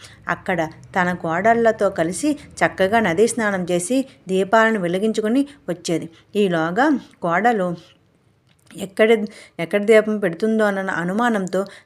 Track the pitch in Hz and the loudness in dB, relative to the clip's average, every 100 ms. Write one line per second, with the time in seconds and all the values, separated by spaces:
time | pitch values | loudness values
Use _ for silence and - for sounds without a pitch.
0 | - - - 170 - 180 156 - - 196 | -20 -12 -8 -6 -4 -4 -4 -8 -6 -2
1 | 180 175 165 165 214 233 226 220 196 196 | -2 -2 -4 0 2 4 2 2 0 0
2 | 165 180 294 285 - - 165 - 190 226 | -4 -2 -4 -4 -8 -2 -2 0 0 2
3 | 214 165 226 233 214 196 175 175 175 262 | 0 2 2 0 -2 -2 -2 -2 -2 -2
4 | 262 - - 185 190 220 220 220 170 180 | -4 -8 -4 -2 2 4 4 2 -2 -2
5 | 220 220 214 247 277 - - 175 - 165 | -2 -2 0 0 -2 -6 -10 -8 -4 -4
6 | 156 - _ 208 202 170 160 185 294 262 | -6 -14 _ -2 0 0 -2 0 2 0
7 | - _ 175 170 226 226 180 170 - _ | -4 _ -4 0 2 2 -2 -6 -12 _
8 | _ _ _ _ _ _ _ - 196 - | _ _ _ _ _ _ _ -12 -6 2
9 | 220 226 208 - - - 170 208 202 220 | 4 2 0 -10 -16 -10 -4 -2 4 4
10 | 214 214 202 165 220 220 214 190 190 185 | 4 0 -4 -2 -2 0 0 0 -4 -4
11 | 175 202 240 220 185 185 196 - | -4 -2 0 0 -2 -4 -4 -10